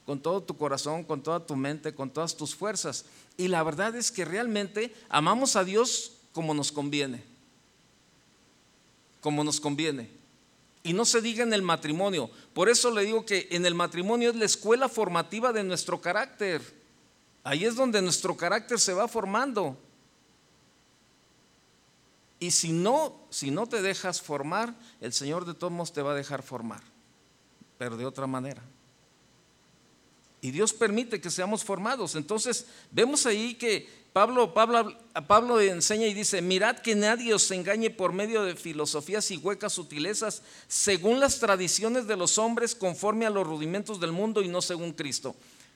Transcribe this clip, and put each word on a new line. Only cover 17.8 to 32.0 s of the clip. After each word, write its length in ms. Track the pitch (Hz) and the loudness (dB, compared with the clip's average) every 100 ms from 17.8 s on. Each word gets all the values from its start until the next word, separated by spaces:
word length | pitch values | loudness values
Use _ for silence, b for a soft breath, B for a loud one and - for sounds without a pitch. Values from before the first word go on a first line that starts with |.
| 262 208 | 2 2
nuestro 340 | 185 - 185 170 | 2 2 0 -2
carácter 420 | 170 208 220 233 | 0 0 0 0
se 140 | 185 | 2
va 160 | 185 226 | 2 0
formando. 680 | 226 196 208 277 208 165 131 - _ _ _ _ _ _ _ _ _ _ _ _ _ _ _ _ _ _ _ _ _ _ _ _ _ | -2 -2 0 0 -2 -4 -6 -16 _ _ _ _ _ _ _ _ _ _ _ _ _ _ _ _ _ _ _ _ _ _ _ _ _
Y 120 | 175 | 0
si 200 | - 165 | 2 2
no, 480 | 165 190 277 302 - - | 2 4 2 2 -4 -12
si 200 | - 139 | -6 -4
no 160 | 147 233 | -2 -2
te 140 | 226 | -2
dejas 400 | 190 185 190 170 | -2 -2 -4 -6
formar, 540 | - 143 143 190 233 233 B B | -6 -6 -2 -2 -4 -8 B B
el 140 | - | -6
Señor 320 | 123 139 165 175 | -4 -2 -4 -6
de 80 | |
todos 180 | 165 175 | -6 -6
modos 220 | 170 165 | -6 -6
te 80 | - | -4
va 100 | 143 | -4
a 20 | |
dejar 280 | 143 139 139 | -4 -4 -8
formar, 400 | 131 127 113 107 - _ _ _ _ _ _ _ - - | -8 -10 -10 -12 -16 _ _ _ _ _ _ _ -20 -12
pero 180 | 120 113 | -10 -6
de 80 | |
otra 220 | 127 135 135 | -8 -6 -6
manera. 360 | 131 131 135 - - _ _ _ _ _ _ _ _ _ _ _ _ _ _ _ _ | -6 -6 -12 -18 -20 _ _ _ _ _ _ _ _ _ _ _ _ _ _ _ _
Y 80 | 131 | -6
Dios 240 | 139 214 | 0 0
permite 440 | - 226 208 240 202 | 2 0 0 -2 -6
que 120 | 170 | -6
seamos 340 | 160 185 214 | -4 -2 -4
formados. 500 | - 190 208 262 | -4 -4 -2 -2